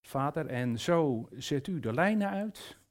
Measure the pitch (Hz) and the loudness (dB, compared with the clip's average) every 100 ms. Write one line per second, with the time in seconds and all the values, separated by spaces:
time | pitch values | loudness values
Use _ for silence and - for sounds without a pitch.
0 | - 135 139 151 135 127 123 113 139 170 | -6 -2 -2 -2 -4 -2 0 0 2 4
1 | 151 117 - 113 - 143 135 175 113 117 | 4 2 -4 -10 -2 -2 0 -2 0 2
2 | 185 214 202 196 214 - - - _ | 4 4 0 -2 -4 -8 -16 -18 _